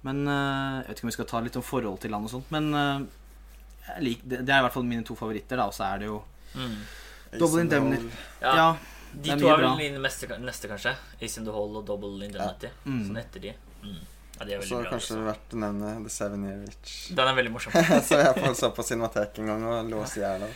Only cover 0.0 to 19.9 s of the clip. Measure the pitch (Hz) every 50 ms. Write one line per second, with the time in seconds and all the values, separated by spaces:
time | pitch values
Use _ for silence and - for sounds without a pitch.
0 | - 131 135 143 143 143 143 139 139 139 135 135 135 135 135 131 127 - 107 -
1 | - 117 - - 120 - - 117 117 120 - 127 123 - - 127 113 104 92 95
2 | - 110 107 104 107 110 120 127 135 - 160 151 151 151 147 147 143 143 139 143
3 | 135 - - - - - - - - - - - - - - - - - - 180
4 | 147 120 117 117 - 127 127 123 123 131 139 135 127 123 - 131 123 120 120 117
5 | 110 - 120 - 117 110 110 104 - - 127 127 110 98 - - 110 95 98 98
6 | 104 107 107 107 104 - - - - - - 131 131 120 110 104 104 - - -
7 | - - - - - - - 170 170 160 156 165 170 160 156 143 135 135 - 117
8 | 117 117 120 - - - - - - 127 135 160 160 165 160 147 - - - -
9 | - - - - 143 - 143 147 - 156 151 156 139 127 131 131 151 143 139 139
10 | 135 135 - - 131 127 - 95 123 123 - - - 104 104 101 - 120 135 -
11 | - - - - 117 110 - 120 110 107 107 107 104 104 107 107 101 104 104 98
12 | 101 101 98 98 101 104 101 98 101 98 90 - - 117 - - - 139 135 120
13 | 104 98 104 113 - - - - - - 113 - - - - - 208 208 - 160
14 | - - - - - - - - 104 104 101 98 98 95 123 120 117 - 131 117
15 | - - 110 110 110 107 107 - - - - 113 107 104 101 101 104 104 110 113
16 | 107 107 - - 104 104 104 101 98 98 98 101 101 101 - - - - - -
17 | - - 180 135 131 131 131 127 123 113 113 - - 113 - - 165 160 170 143
18 | 127 - 160 147 143 139 127 143 139 135 123 - - 117 - - 113 - 123 117
19 | 113 110 - 104 104 104 - 107 110 107 107 110 113 113 117 117 113 113